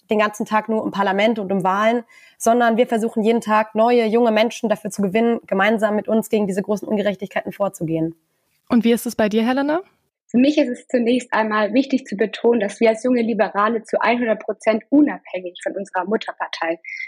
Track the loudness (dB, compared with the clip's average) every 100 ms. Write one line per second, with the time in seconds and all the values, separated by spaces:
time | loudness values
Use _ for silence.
0 | _ 0 0 -2 -2 -2 0 -4 -2 -2
1 | 0 2 0 0 -2 -2 0 0 0 0
2 | -4 -18 -20 _ 2 4 2 2 2 0
3 | -2 0 0 0 2 0 0 0 2 4
4 | 2 2 4 2 0 -2 -2 -2 -4 -4
5 | 0 2 2 0 -2 0 2 2 0 0
6 | 0 -2 0 0 0 -2 -2 -4 -2 -2
7 | -2 -4 -6 -6 -6 -4 -6 -4 -4 -2
8 | -4 -6 _ _ _ _ _ 2 2 0
9 | -2 -2 0 0 0 0 0 -2 -6 _
10 | _ _ _ 2 4 2 0 -4 -4 0
11 | 2 0 0 -2 0 0 2 0 0 -2
12 | -4 -4 -4 0 2 2 0 2 2 2
13 | 0 0 0 0 0 0 0 0 -4 -2
14 | 0 0 0 -2 -6 -4 -2 -2 2 4
15 | 4 0 -10 -10 -10 -10 -8 -8 -6 -6
16 | -2 -2 -4 -8 -10 -6 -6 -6 -10 -14